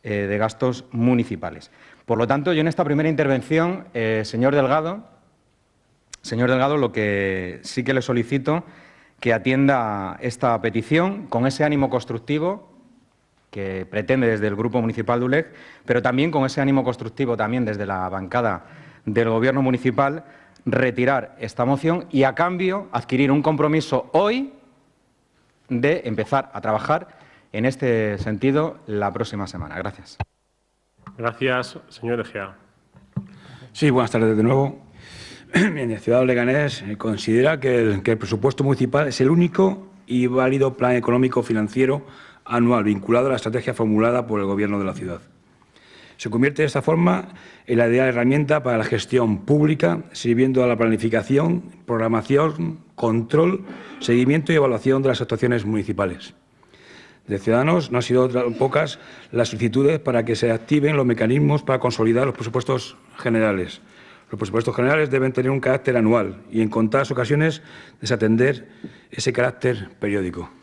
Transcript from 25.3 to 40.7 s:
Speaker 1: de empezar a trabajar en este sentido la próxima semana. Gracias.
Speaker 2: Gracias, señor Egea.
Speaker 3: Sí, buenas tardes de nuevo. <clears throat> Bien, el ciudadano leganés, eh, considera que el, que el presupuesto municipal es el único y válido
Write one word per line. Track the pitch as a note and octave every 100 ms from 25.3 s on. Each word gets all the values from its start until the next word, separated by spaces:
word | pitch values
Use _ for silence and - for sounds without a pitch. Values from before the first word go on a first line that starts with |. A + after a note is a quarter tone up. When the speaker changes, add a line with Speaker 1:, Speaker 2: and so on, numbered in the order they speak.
| _ _ _ _
Speaker 1:
de | B2 C#3 E3+
empezar | B2 G#2+ A2 C#3 -
a | G#2
trabajar | A2 G#2+ - D#3 - - - _ _
en | G#2+
este | B2 C3+ C3 A2+ G#2+ G2
sentido | G#2+ G#2 B2+ C#3+ D#3+ - -
la | G#2 G#2
próxima | F2+ A2+ G2+ F#2+
semana. | F2 D2+ D#2
Gracias. | G2+ - - - - _ _ _ _ _ _ _ - -
Speaker 2:
Gracias, | A#2 A2 C3 B2+ B2 - -
señor | - A#2 A#2+
Egea. | G#2+ G#2 G2 F#2+ _ _ _ - _ - - - - - -
Speaker 3:
Sí, | - D3+
buenas | B2+ A2+
tardes | A#2 A2+ G#2+
de |
nuevo. | A2+ C3 C#3 - - - - -
<clears throat> | - - -
Bien, | - G3+ D3+ A#2+
el | A2
ciudadano | A2 B2
leganés, | B2+ B2 A#2+ C3+ D3 -
eh, | G2 G#2
considera | A2+ G2+ - A2+ C#3 D#3
que | C3 B2
el, | A2+ G2
que | G#2+
el | A2
presupuesto | G2+ G#2+ C3 C3
municipal | C#3 C3+ B2 C#3 D3
es | -
el | C3
único | E3+ F3 - F#3+ F#3+ - -
y | - B2 B2
válido | B2+ C3 C3+ C3+